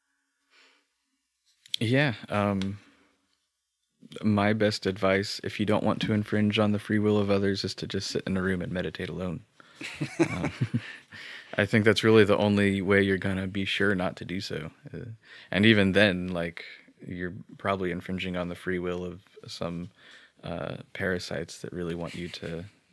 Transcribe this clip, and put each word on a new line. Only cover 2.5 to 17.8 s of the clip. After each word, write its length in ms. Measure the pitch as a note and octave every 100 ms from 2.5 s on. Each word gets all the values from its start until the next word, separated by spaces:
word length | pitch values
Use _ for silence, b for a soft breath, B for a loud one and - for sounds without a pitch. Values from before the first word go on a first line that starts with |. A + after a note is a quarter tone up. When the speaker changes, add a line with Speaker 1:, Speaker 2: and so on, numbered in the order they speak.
| G2 G2 G2 b b b b b _ _ _ _ _ _ _ - -
Speaker 1:
my 300 | G#2+ G#2 G#2
best 320 | A2 G#2 G#2+ G2
advice, 540 | F#2+ F#2+ G2 G2+ -
if 160 | F#2+ -
you 60 | G#2
don't 180 | G#2
want 180 | G#2 -
to 120 | -
infringe 460 | G#2+ G#2 G#2+ G#2 G#2
on 120 | G#2+
the 80 | G2+
free 200 | - G#2+
will 180 | G#2 G#2
of 120 | G2+
others, 340 | G2 G2+ G2
is 100 | F#2+ -
to 120 | -
just 220 | G2 -
sit 140 | - -
in 80 | F#2+
a 40 |
room 200 | F#2 F#2
and 100 | F2
meditate 380 | F2+ F2 - F2+
alone. 320 | E2 F2+ E2 - _ B B
Speaker 2:
<laughs> 380 | B B - -
Speaker 1:
Um, 320 | E4 F2 E2+ -
<laughs> 240 | A#2+ A#2 B B B B B B B -
I 80 | G2+
think 180 | A#2
that's 200 | G#2+ G2+
really 200 | A2+ A2 G2+
the 120 | G2+
only 440 | G#2 G2+ G2+ G2
way 200 | F#2 G2
you're 160 | G2 F#2+
gonna 300 | G2 F#2+ F#2+
be 180 | G2 F#2+
sure 300 | - G2 F#2+
not 200 | F2+ -
to 80 | -
do 140 | F2+
so. 320 | - - - - -
Uh, 60 | E2 G2 A2 B B B
and 140 | F#2 A2
even 280 | G#2+ G2
then, 340 | F#2 G#2+ F2+ F#2
like, 360 | F2 E2+ E2+ - - - - -
you're 280 | F2 F2+ G2+ - -
probably 340 | G2+ G2